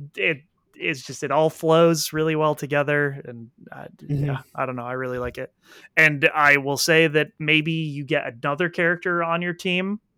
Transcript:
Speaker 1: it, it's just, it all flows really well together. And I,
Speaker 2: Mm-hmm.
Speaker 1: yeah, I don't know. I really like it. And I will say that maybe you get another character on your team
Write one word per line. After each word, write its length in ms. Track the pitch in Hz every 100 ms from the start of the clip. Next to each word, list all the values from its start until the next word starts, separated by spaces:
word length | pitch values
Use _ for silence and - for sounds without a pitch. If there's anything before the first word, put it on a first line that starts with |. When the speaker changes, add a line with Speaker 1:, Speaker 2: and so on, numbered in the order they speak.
| 143 -
Speaker 1:
it, 280 | 190 143 _ _ _ -
it's 260 | 170 135
just, 220 | - 127
it 80 | 139
all 180 | 143 160
flows 640 | - 160 160 170 160 -
really 220 | 156 160 156
well 180 | 156 151
together. 640 | 139 143 143 147 143 139 -
And 240 | 117 117 _ -
I, 160 | 135 - -
Speaker 2:
Mm-hmm. 220 | 147 143 143
Speaker 1:
yeah, 160 | 139 -
I 120 | - 131
don't 100 | 127
know. 100 | 120
I 80 |
really 240 | 127 127 127
like 200 | 123 131
it. 140 | 131 _ _ - - -
And 320 | 156 143 151
I 240 | 156 147 143
will 200 | 135 139
say 300 | - 160 165
that 220 | 151 143 -
maybe 320 | 156 156 156
you 320 | 160 156 143 139
get 200 | 147 139
another 420 | 117 143 143 170
character 540 | 175 170 175 180 175
on 180 | 165 170
your 120 | 175
team 460 | 170 190 180 190 214 _